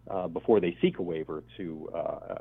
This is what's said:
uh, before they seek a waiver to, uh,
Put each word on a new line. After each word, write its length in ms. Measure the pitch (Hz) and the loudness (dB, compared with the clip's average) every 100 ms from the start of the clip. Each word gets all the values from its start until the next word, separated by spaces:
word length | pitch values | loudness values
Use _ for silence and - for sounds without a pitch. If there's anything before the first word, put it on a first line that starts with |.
| - | -8
uh, 160 | 95 90 | -4 -4
before 320 | 82 - 110 | -4 6 6
they 160 | 87 85 | 6 2
seek 180 | 190 - | 2 2
a 40 | |
waiver 420 | 87 80 78 78 - - | -4 -4 -4 -8 -10 -10
to, 320 | 90 80 78 | -8 -8 -8
uh, 400 | 82 76 - - - | -6 -4 -6 -8 -10